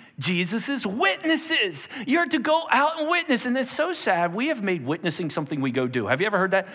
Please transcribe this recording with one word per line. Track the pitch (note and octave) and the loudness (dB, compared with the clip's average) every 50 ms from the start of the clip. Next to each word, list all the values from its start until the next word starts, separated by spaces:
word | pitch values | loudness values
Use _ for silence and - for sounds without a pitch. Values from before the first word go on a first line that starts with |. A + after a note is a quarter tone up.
| - - _ - | -20 -18 _ -6
Jesus's | C3 D#3+ F#3 E3+ F3+ E3 G#3+ A#3 - - C#4 B3+ - | -2 -2 0 0 0 0 -2 -4 -2 -2 -4 -2 -2
witnesses. | G3+ F#3 B3 F#4 G4 F#4 - - D#4+ D#4+ - - - D#4+ C#4+ A3 F#3+ D#3 C#3 - - - C#4 G#3+ | -4 0 2 2 2 2 0 0 0 2 2 0 0 0 0 0 0 -2 -8 -12 -12 -12 -10 -2
You're | - B3+ E4+ E4+ | 2 2 2 2
to | C4 D#4+ D4+ | 2 0 0
go | G#3+ C#4+ D#4 E4 E4 - | 2 2 2 2 2 2
out | A#3 B3 C#4+ D#4 D#4+ E4 | 2 4 4 2 2 0
and | D4+ D#4 | 0 0
witness." | F4 F4 E4+ E4 C4 A3 - | 0 0 2 0 0 0 0
And | B3+ A#3+ C4 | -2 0 0
it's | B3+ B3+ | -2 -2
so | - - D4+ F4+ | -2 -2 -2 -2
sad. | F4 E4 - A3+ F#3 E3+ F3 F3 | -2 -2 0 0 2 2 2 0
We | E3+ G#3+ B3+ D#4 | 0 -2 0 -2
have | D#4 A#3+ | -2 0
made | G3+ G3 F#3 E3 B2 | 0 -2 -2 -2 -2
witnessing | B2 D#3 E3+ - E3+ D3 - F3+ D3+ | -4 -4 -2 -2 -4 -2 -2 -4 -4
something | - E3+ D3 - D#3+ C3+ | -2 -4 -4 -4 -2 -2
we | C3+ C3+ | -2 0
go | A#2+ C3 B2+ B2 | 0 0 0 0
do. | B2 B2 G#2+ | 0 -2 2
Have | G2 B2+ C3+ | 2 2 2
you | F#3+ | 2
ever | G#3+ G#3 F3+ | 0 2 2
heard | F#3 F#3+ | 2 4
that? | F#3 F#3+ F#3+ - | 2 2 0 -2